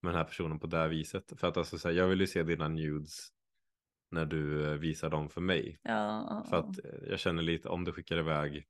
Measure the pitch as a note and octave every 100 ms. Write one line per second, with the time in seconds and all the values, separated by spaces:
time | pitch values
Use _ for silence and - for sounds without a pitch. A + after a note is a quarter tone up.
0 | F2+ E2+ D#2+ - E2+ D#2 E2 E2 D#2+ D#2+
1 | D#2 F#2+ - D#2 F2+ E2+ E2 E2+ F2 E2+
2 | F#2 F#2+ F#2+ F2 E2 D#2+ D#2 D#2+ D#2 D2+
3 | D2+ - - _ _ _ _ _ _ _
4 | _ E2+ D#2 D#2 D2 D2+ D2+ D2+ D#2+ D#2
5 | D#2+ D#2 D2 - F2+ F2 - - - A2+
6 | G#2 G#2+ - G#3+ - F2 G#3 F#3+ - -
7 | - F#2 F#2 E2 E2 E2 - F2 F2 E2
8 | - E2+ D#2+ D2+ D2+ D2 -